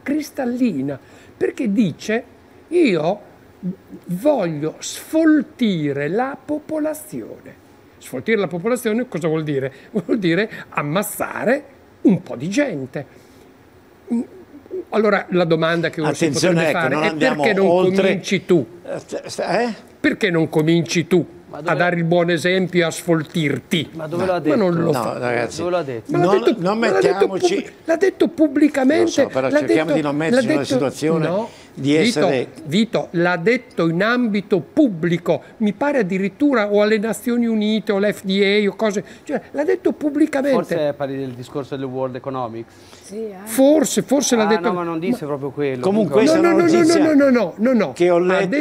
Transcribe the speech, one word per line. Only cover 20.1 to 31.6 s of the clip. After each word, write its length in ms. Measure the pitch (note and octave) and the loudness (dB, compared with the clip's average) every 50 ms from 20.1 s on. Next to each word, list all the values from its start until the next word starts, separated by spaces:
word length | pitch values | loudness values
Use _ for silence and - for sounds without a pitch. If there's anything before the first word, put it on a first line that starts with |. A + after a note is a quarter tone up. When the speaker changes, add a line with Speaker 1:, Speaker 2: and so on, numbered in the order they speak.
| B3 - - F#3+ | 0 0 0 0
Speaker 1:
non 200 | E3+ E3 D#3+ - | 2 0 0 0
cominci 580 | - D#3+ D#3 D#3+ E3+ E3+ D#3 - - F3 D#3 | 0 0 2 4 2 2 2 0 -2 -4 0
tu 180 | - F#3+ F3 - - - - - - | 2 0 0 0 -2 -8 -18 -20 -16
Speaker 3:
Ma 80 | - D3 | -16 -8
Speaker 1:
a 20 | |
Speaker 3:
dove 140 | D#3 F3+ E3 | -4 -2 0
Speaker 1:
dare 180 | D3+ F3 F3 F3 | 2 2 0 0
il 80 | E3+ E3+ | 0 0
buon 260 | E3 F3 F3 E3+ E3+ | 2 2 2 2 2
esempio 520 | F3 D#3 C3 F3+ F#3 F#3+ F#3 E3 - E3+ | 0 0 0 0 0 0 0 0 0 0
e 20 | E3+ | 0
a 80 | D#3+ | 0
sfoltirti? 1000 | D#3+ - - - E3 D#3+ D3 - - F3 D#3 C#3+ C3 B2 - - - E3 - - - | -2 -4 -2 0 0 0 0 -2 -4 -2 -2 -2 -2 -4 -4 -4 -4 -4 -4 -6 -8
Speaker 3:
Ma 120 | E3 D#3 | -12 -10
dove 180 | D#3 E3 F3 F#3 | -6 -4 -2 -2
Speaker 1:
Ma, 60 | F#3+ F#3 | -2 -2
Speaker 3:
l'ha 60 | F3 | 0
detto? 180 | D3 D3+ C#4+ | 0 0 2
Speaker 1:
ma 60 | B3 G3 | 2 2
non 120 | F3+ E3+ | 2 0
lo 160 | E3+ E3 E3 | 0 0 0
Speaker 2:
No, 100 | D3 B2+ | 0 0
Speaker 1:
fa. 160 | A2+ A2 C3 | -2 -4 -4
Speaker 2:
ragazzi, 400 | C3+ B2+ A#2+ A#2+ A#2 A#2 A2+ - D3+ | -4 -4 -2 -2 -2 -2 -4 -6 -6
Speaker 3:
Dove 120 | E3+ F3+ | -4 -2
l'ha 120 | F3 F3 D#3 | -2 -2 -4
detto? 280 | C3+ B2+ A2+ - - | -4 -8 -10 -8 -4
Speaker 1:
Ma 60 | - | 0
l'ha 60 | - D#3 | 2 4
Speaker 2:
non, 180 | F3+ G3+ G#3+ A#3 | 4 4 4 2
Speaker 1:
detto, 120 | F4 B3+ - | 2 0 0
Speaker 2:
non 160 | E3 F#3 G#3 | 0 -2 0
Speaker 1:
ma 100 | A3+ A#3 | 0 0
l'ha 120 | A3 G3 F#3+ | 0 2 2
detto 80 | F#3 | 2
Speaker 2:
mettiamoci 480 | - F3+ F#3+ G3 F#3+ F#3+ F#3 F#4 F4 - | 2 2 2 0 0 0 0 0 0 0
Speaker 1:
pub-, 160 | C#4+ - - - - - | -2 -4 -8 -14 -10 -4
l'ha 100 | - E4 | -2 0
detto 320 | D#4+ G4 F#4+ F4 - E4 | 0 0 0 2 0 0
pubblicamente, 760 | A#3 - - D#4+ D4 C4+ D4 D4+ C#4+ - C#4 C4 C4 D#4 F4 F4 | 0 2 0 0 0 4 2 2 2 2 2 2 2 2 2 2
Speaker 2:
Lo 60 | E4+ | 2
so, 180 | - D4 C4+ | 2 0 0
però 220 | - - - C4 C4 | 0 0 -2 0 2
Speaker 1:
l'ha 80 | C4 | 0
Speaker 2:
cerchiamo 260 | D4+ C#4 E4 - - - | 0 2 2 2 2 2
Speaker 1:
detto, 80 | - - | 2 0
Speaker 2:
di 60 | - | 0
non 140 | D3 D3 C#3+ | 0 0 -2
metterci 280 | D3 D#3+ E3 A#3+ C4 B3 | -2 0 2 2 2 2
in 40 | A3 | 2
Speaker 1:
no, 60 | - | 0
Speaker 2:
una 100 | C#3+ C3 | 0 0
situazione 600 | - F3+ E3 D3 B2+ - - C#3+ D#3 E3 D#3+ D#3 | 0 0 0 0 0 -2 -2 0 0 0 0 0
Speaker 1:
Vito, 240 | D#3+ F3 G3+ A#3 - - - | -2 -2 -4 -4 -6 -12 -18